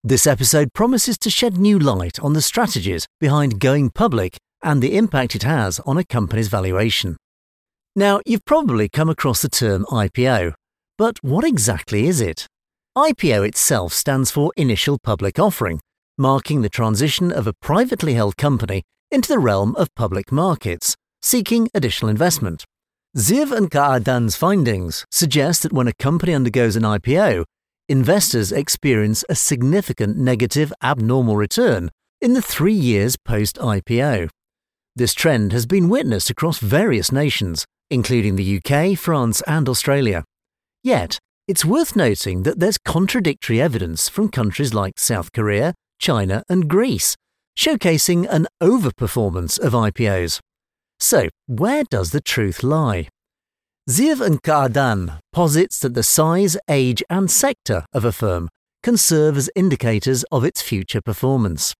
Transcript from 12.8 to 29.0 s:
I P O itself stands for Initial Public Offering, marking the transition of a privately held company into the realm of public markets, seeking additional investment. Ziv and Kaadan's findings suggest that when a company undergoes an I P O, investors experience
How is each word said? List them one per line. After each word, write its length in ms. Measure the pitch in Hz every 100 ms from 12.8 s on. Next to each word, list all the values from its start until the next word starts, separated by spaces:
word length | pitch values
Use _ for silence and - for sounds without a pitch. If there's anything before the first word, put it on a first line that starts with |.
| _
I 200 | 254 311 254
P 160 | 160
O 120 | 107
itself 500 | 104 - - 120 87
stands 360 | - - 135 127
for 220 | 143 147 -
Initial 400 | 139 101 - 143
Public 360 | - 98 98 -
Offering, 420 | 202 - 101 80 _ _ _ -
marking 420 | 135 135 - 147
the 80 | 104
transition 640 | - 110 110 147 - 175
of 140 | - 110
a 80 | -
privately 500 | - 170 254 214 156
held 240 | 117 104 -
company 460 | 143 123 107 95 - _ _
into 200 | 277 -
the 80 | 262
realm 360 | 123 98 101 -
of 180 | 165
public 360 | - 110 92 -
markets, 680 | 135 185 160 98 85 - - _ _
seeking 480 | - 247 202 233 226
additional 380 | 202 123 - 110
investment. 560 | 107 175 147 107 80 - _ _ _ _ 131
Ziv 340 | 107 247 294
and 200 | 233 185
Kaadan's 680 | 147 143 131 113 127 113 -
findings 680 | 170 202 123 98 87 - -
suggest 520 | - 165 147 143 170
that 100 | 160
when 160 | 135 123
a 60 |
company 400 | - 135 165 180
undergoes 420 | 151 120 127 117 107
an 80 |
I 140 | 110 104
P 200 | - 160
O, 280 | 202 95 82 _ _ _ -
investors 640 | 135 123 196 - 117 95
experience 720 | 135 147 - 143 113